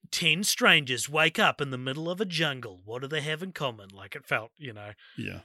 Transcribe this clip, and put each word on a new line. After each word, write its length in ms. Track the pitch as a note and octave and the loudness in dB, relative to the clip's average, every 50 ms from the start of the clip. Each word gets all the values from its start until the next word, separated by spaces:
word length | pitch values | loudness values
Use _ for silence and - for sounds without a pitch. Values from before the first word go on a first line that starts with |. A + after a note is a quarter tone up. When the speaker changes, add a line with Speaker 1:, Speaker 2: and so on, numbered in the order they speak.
| - - | -12 -6
Speaker 1:
"Ten 320 | - - E3 D#3+ D#3 E3 G#3 | -4 0 2 2 2 4 2
strangers 640 | - - - B3 G#3+ F3+ D#3+ D3 B2 C3 A#2 - - | 0 2 4 6 8 8 8 6 2 0 -2 -2 0
wake 300 | C#3+ D#3 D#3 E3 D#3+ - | 2 4 4 4 4 4
up 220 | G#3+ E3 C3 - | 4 4 4 2
in 100 | D3+ C#3 | -2 -4
the 80 | C3 B2 | -2 -4
middle 320 | B2+ C3 C3 D3+ D#3+ E3 | -4 -4 -4 -4 -4 -4
of 100 | F3+ F3+ | -2 -2
a 40 | - | -4
jungle. 560 | F#3+ E3+ D#3 E3 D3+ C#3 B2+ A#2 A2+ F#2+ F2+ F#2 | -2 0 0 0 0 0 -4 -8 -12 -14 -14 -12
What 180 | G#2 A2+ B2 C3+ | -10 -10 -8 -6
do 60 | C3+ | -4
they 120 | D#3 D#3 | -4 -4
have 220 | C#3 D3+ D#3 D#3 F3+ | -2 -4 -4 -6 -6
in 100 | F#3+ F3 | -8 -6
common?" 360 | - D3+ C3 A#2 G#2+ G2 F#2+ | -4 -4 -4 -4 -6 -12 -18
Like, 240 | G2 G2 G2 F#2+ - | -18 -18 -14 -14 -12
it 80 | D3 - | -14 -4
felt, 260 | - C#3+ A#2+ G#2+ A2+ - | -2 -2 -2 -2 -4 -10
you 160 | _ D#3 C3 G#2+ | _ -14 -12 -12
know, 200 | G#2+ G#2 G#2 G#2 - - - - | -12 -12 -14 -14 -16 -20 -16 -12
Speaker 2:
Yeah. 240 | - A#2 G2+ F#2 F2+ - | -10 -8 -8 -8 -10 -12